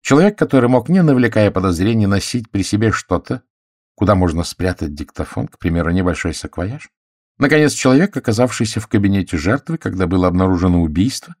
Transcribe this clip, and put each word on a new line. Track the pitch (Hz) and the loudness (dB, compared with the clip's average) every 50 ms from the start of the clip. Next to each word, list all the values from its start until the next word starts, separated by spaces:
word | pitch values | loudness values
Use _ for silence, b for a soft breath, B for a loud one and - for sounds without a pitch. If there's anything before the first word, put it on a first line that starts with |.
Человек, | _ - 135 147 180 208 208 | _ 2 4 4 4 4 2
который | - 156 - 139 131 120 123 | 0 -2 2 2 2 4 4
мог, | 127 123 110 151 | 2 0 2 2
не | 175 190 175 | 2 2 4
навлекая | 151 139 123 123 117 - 110 104 101 | 4 4 4 2 2 2 2 2 2
подозрений, | 101 95 92 95 85 80 95 107 117 110 104 | 2 0 0 0 0 0 0 0 2 2 2
носить | 98 101 98 - - - 123 113 _ | 2 0 -2 -2 -4 -8 -8 -8 _
при | - 98 92 | -6 -6 -4
себе | - - 104 113 110 | -2 -2 0 0 0
что-то, | - - - _ 92 85 - - 127 123 _ _ _ _ _ _ _ _ _ _ _ | 0 -2 -4 _ -4 -4 -4 -6 -10 -10 _ _ _ _ _ _ _ _ _ _ _
куда | - 107 92 104 | -2 0 2 2
можно | 95 92 87 78 87 82 | 2 2 0 0 -2 -6
спрятать | - - - 90 92 87 - 82 73 73 | -6 -6 -6 -4 -4 -4 -4 -8 -8 -8
диктофон, | 76 92 - _ - 78 - - - - | -10 -14 -14 _ -12 -10 -8 -8 -8 -8
к | - - | -8 -12
примеру, | _ - 87 82 85 82 82 | _ -4 -2 -2 0 -2 0
небольшой | 87 95 92 90 82 - - 87 78 | 0 0 0 -2 -2 -2 -6 -6 -6
саквояж. | - - - - - 87 101 127 151 - _ _ _ _ _ _ _ _ _ _ | -6 -12 -12 -10 -8 -8 -8 -8 -12 -16 _ _ _ _ _ _ _ _ _ _
Наконец, | _ 127 135 151 151 151 143 | _ 0 2 4 4 2 2
человек, | - - - 131 127 143 185 - - | 0 0 2 4 4 4 2 2 -2
оказавшийся | 131 - - 110 110 123 123 - - 117 110 - 110 | -4 -4 -2 0 0 0 0 0 -4 -4 -4 -4 -8
в | - | -6
кабинете | _ - 107 101 98 98 98 90 - - | _ -2 0 2 2 0 0 -2 -2 -4
жертвы, | 80 71 92 120 139 _ - 165 | -2 0 0 -2 -2 _ -8 -10
когда | - - 104 95 92 92 | -6 -6 -8 -4 -2 -2
было | 85 95 95 92 | 0 0 0 0
обнаружено | 90 87 90 95 92 92 85 92 92 87 87 | 2 2 2 0 2 0 2 2 2 2 2
убийство | 85 78 76 85 98 135 - - - - 175 _ | 0 0 0 0 0 0 -2 -8 -14 -18 -20 _